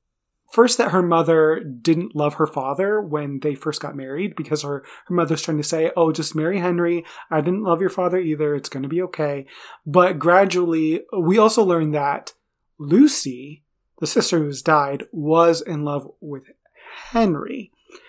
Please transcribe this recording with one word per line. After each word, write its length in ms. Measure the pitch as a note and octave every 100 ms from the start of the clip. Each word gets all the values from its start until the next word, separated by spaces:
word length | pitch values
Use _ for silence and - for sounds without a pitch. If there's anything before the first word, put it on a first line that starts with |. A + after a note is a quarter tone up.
| _ _ _ _ _
first 240 | - A#3+ -
that 140 | A#3
her 120 | F#3
mother 580 | F3 E3 D#3+ D#3+ D#3 D#3+
didn't 500 | D3+ B2 E3 D#3+ F#3
love 200 | D3+ D3
her 120 | - D#3
father 540 | D3 C3 C#3+ G3 G#3+
when 400 | F#3 D3+ D3 C#3
they 140 | D3+
first 260 | C#3 D#3 D3
got 160 | D3 C#3+
married 400 | C3 C#3+ - -
because 260 | D3 D3+
her, 220 | C#3+ C#3 - - -
her 80 |
mother's 260 | F3 E3 D#3
trying 140 | - D3+
to 60 |
say, 260 | D3 D#3+ D#3+ -
"Oh, 160 | D#3+
just 220 | D#3+ D3+ D3+
marry 220 | D#3+ G3
Henry. 440 | F3+ F3 E3+ E3+ E3+ - -
I 100 | D#3
didn't 220 | D3+ F#3+
love 160 | G3+ E3
your 80 | F#3
father 280 | - F3+ F3+
either. 360 | E3 D3+ D3+
It's 140 | C#3+ -
gonna 200 | C#3 C#3
be 140 | E3
okay." 440 | F3+ - D3 C#3+ C3+ - - - D#3
But 320 | F3 F3+ C#3+
gradually, 840 | D#3+ F3+ F#3+ F3+ F3 D#3+ D#3 E3 - G3+
we 200 | E3 G#3+
also 260 | A3 A#3
learn 280 | G3 E3+ D#3
that 420 | D3 C#3+ - - - _ _ _ -
Lucy, 840 | C#3+ F#3+ D4 - C#3+ B2 C#3 D3+ _ _ _ -
the 80 | D3+
sister 340 | A#3+ - E3+
who's 200 | D3 C3+
died, 440 | - D3+ C#3 C#3 -
was 520 | E3+ D3 E3 E3+ E3
in 220 | - D3+
love 220 | D3 C#3+ C#3 -
with 240 | D3+ C3+ - _ _ _ - - -
Henry. 600 | A#3 G#3+ D3+ - - - _ _ -